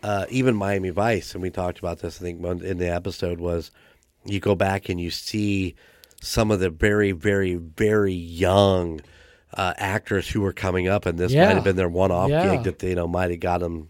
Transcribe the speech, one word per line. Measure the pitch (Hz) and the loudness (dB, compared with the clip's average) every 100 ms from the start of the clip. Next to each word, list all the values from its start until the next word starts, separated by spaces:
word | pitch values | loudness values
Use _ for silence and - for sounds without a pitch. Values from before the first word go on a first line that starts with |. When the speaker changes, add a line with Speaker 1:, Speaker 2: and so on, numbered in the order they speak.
Speaker 1:
uh, | - 101 92 | -2 -2 -2
even | 123 131 | 0 2
Miami | 110 98 101 92 | 2 0 -2 -2
Vice. | 85 107 107 - | 0 0 0 -4
And | 90 | -8
we | 90 | -8
talked | 85 90 90 | -4 -4 -4
about | 87 85 | -8 -6
this, | 85 - | -8 -8
I | |
think, | 87 85 | -10 -6
mon-, | 87 87 | -6 -6
in | 87 90 | -6 -4
the | 87 | -2
episode | 87 92 90 90 85 | -2 -4 -6 -6 -4
was | 85 85 78 _ _ _ _ _ | -4 -4 -6 _ _ _ _ _
you | - 101 | -8 -4
go | 95 | 0
back | 98 95 98 - | 2 2 0 -2
and | 90 | -4
you | 87 | -4
see | - - 107 104 98 92 - - _ - - | -6 -6 -4 -2 0 -2 -6 -20 _ -20 -16
some | - - 107 | -6 0 2
of | 104 | 2
the | 92 | 0
very, | 80 107 104 104 | 2 2 4 2
very, | 90 104 101 95 | 2 0 0 0
very | 87 82 78 110 107 101 | -2 -6 0 2 4 2
young, | 92 85 82 90 95 98 92 87 80 - - - _ _ | -2 -6 0 4 6 6 4 0 -6 -14 -20 -20 _ _
uh, | - 92 - | -4 -4 -2
actors | 98 101 - 98 87 | -4 -4 -2 -2 -2
who | 113 | -2
were | 98 | -2
coming | - 95 90 90 | -2 -2 0 2
up, | 101 92 | 0 0
and | 85 | 0
this | 90 | 2
Speaker 2:
Yeah. | 135 190 | 4 6
Speaker 1:
might | |
have | 95 | 6
been | 98 92 | 4 2
their | 90 | 0
one-off | 85 95 87 95 | 2 2 4 2
Speaker 2:
Yeah. | 151 190 160 | 2 2 2
Speaker 1:
gig | |
that, | 113 - 92 | 0 -4 -2
you | |
know, | 90 85 | -2 0
might | 87 90 | 0 -2
have | 87 | -2
got | 87 87 | -2 0
'em | 87 85 80 | -2 -6 -10